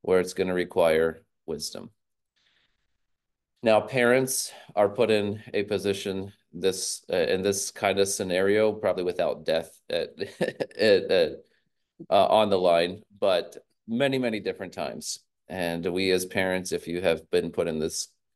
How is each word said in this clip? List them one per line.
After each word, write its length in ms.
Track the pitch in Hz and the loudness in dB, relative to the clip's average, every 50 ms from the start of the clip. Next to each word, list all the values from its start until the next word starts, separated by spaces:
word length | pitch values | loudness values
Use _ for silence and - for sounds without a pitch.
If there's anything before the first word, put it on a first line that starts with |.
| - | -2
where 180 | 92 92 90 | 2 2 2
it's 140 | 90 90 - | 2 0 -2
gonna 200 | - 92 92 92 | -4 -2 0 0
require 720 | 90 87 87 - 92 85 82 80 80 82 80 80 - _ _ _ _ _ | -2 -2 -2 0 2 4 4 4 4 2 0 -2 -6 _ _ _ _ _
wisdom. 440 | - 80 76 - - - 50 50 - - _ _ _ _ _ _ _ _ _ _ _ _ _ _ _ _ _ _ _ _ _ _ _ _ _ _ _ _ _ _ _ _ _ - | -10 -10 -8 -10 -10 -12 -14 -16 -18 -20 _ _ _ _ _ _ _ _ _ _ _ _ _ _ _ _ _ _ _ _ _ _ _ _ _ _ _ _ _ _ _ _ _ 2
Now, 180 | 113 110 107 | 4 4 4
parents 720 | 107 - 135 127 120 120 123 131 131 127 - - - - - - - - - | 4 2 0 2 4 4 4 4 2 0 -2 -4 -6 -8 -12 -18 -20 -4 2
are 140 | - 104 101 | 2 2 2
put 200 | 95 123 117 107 | 4 2 2 4
in 320 | 110 104 101 104 104 110 - 123 - | 4 2 2 0 -4 -6 -8 -6 -4
a 80 | 104 98 | -4 -2
position 720 | 98 107 95 90 101 98 - - 101 95 95 95 98 - _ _ _ - | -2 -2 -2 0 -2 -2 -2 -4 -6 -6 -6 -8 -10 -14 _ _ _ -10
this, 500 | 87 90 95 92 - - - - - - - | -2 -2 -2 0 -2 -4 -8 -8 -10 -6 -4
uh, 60 | 90 | -2
in 240 | 90 85 - 92 95 | 0 0 0 0 0
this 300 | 95 101 98 98 - - | 0 0 0 -2 -4 -8
kind 280 | - - - 98 95 98 | -6 -2 -2 0 2 2
of 100 | 98 98 | 0 0
scenario, 640 | - - 101 92 87 92 98 98 101 107 110 107 101 | 0 -4 -4 -2 0 0 2 2 2 2 2 2 0
probably 300 | - - 95 90 95 87 | -2 -2 -2 -2 -2 -2
without 420 | 90 87 - 85 76 73 - - | -4 -2 -2 -2 -2 -2 -4 -4
death 340 | 80 78 82 82 - - _ _ - | -2 -2 -2 -2 -6 -12 _ _ -6
at, 220 | - 85 - - - - | -6 -6 -6 -6 -8 -10
<laughs> 600 | - - - - 127 123 - - - - - - | -10 -10 -6 -4 -4 -4 -4 -6 -8 -8 -2 0
at, 320 | 107 110 101 90 - - | 4 4 4 4 4 2
at, 220 | 95 90 82 73 - - - _ _ _ _ _ _ _ _ _ _ - 165 - | 2 2 2 2 -2 -6 -16 _ _ _ _ _ _ _ _ _ _ -20 -4 2
uh, 160 | - 101 92 | 2 4 4
on 240 | - - 110 107 101 | 4 4 4 4 4
the 80 | 98 92 | 2 2
line, 440 | 90 87 85 85 87 90 92 104 - _ _ 101 | 4 4 4 4 4 2 -2 -8 -14 _ _ _
but 380 | 107 98 92 87 82 - - - - _ _ _ _ 107 | 0 2 2 0 -2 -4 -10 -20 -20 _ _ _ _ -6
many, 300 | 113 120 143 139 135 131 | -2 0 0 0 0 0
many 200 | 127 117 110 104 | 0 -2 -2 -4
different 320 | 92 95 95 - 98 92 - | -4 -6 -6 -6 -10 -12 -8
times. 480 | 95 80 65 58 71 - - - - _ _ _ _ _ - | -8 -8 -8 -8 -8 -10 -10 -12 -12 _ _ _ _ _ -10
And 360 | 90 92 87 85 85 85 85 90 87 | -6 -4 -4 -2 -2 -2 -2 -2 -2
we 180 | 92 95 95 | 0 2 2
as 160 | 92 90 90 | 2 2 0
parents, 460 | - - 101 92 92 92 92 90 - 87 | -2 -2 -2 0 0 -2 -2 -4 -4 -6
if 140 | 85 - | -6 -6
you 140 | 82 85 90 | -6 -6 -2
have 300 | 92 87 82 80 - _ | 0 0 0 0 -2 _
been 200 | - 90 87 85 | -2 0 0 -2
put 160 | 80 92 85 | -2 -2 -2
in 120 | 82 80 78 | -2 -2 -2
this, 300 | 78 82 - - - - _ _ _ _ _ | -4 -4 -4 -8 -10 -12 _ _ _ _ _